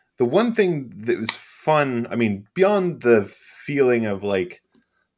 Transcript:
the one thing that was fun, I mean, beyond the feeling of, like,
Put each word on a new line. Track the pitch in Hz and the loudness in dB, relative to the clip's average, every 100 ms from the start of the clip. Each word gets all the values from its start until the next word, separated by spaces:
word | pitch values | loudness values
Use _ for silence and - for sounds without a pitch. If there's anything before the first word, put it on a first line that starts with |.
| _ - | _ -4
the | 120 | 0
one | 170 240 226 | 2 0 0
thing | 185 156 123 98 | 0 -2 -6 -8
that | 113 107 | -4 -4
was | 113 | -4
fun, | - - - - 156 135 120 120 | -8 -12 -6 0 0 0 -2 -4
I | 117 | -2
mean, | 110 98 - 175 | -2 -2 -6 0
beyond | 190 208 180 135 | 2 2 0 0
the | 120 113 101 | 4 4 2
feeling | - - - - 139 127 120 107 | -8 -20 -16 -4 0 2 2 0
of, | 98 | -4
like, | 101 98 90 - _ _ _ _ _ | -2 -2 -4 -8 _ _ _ _ _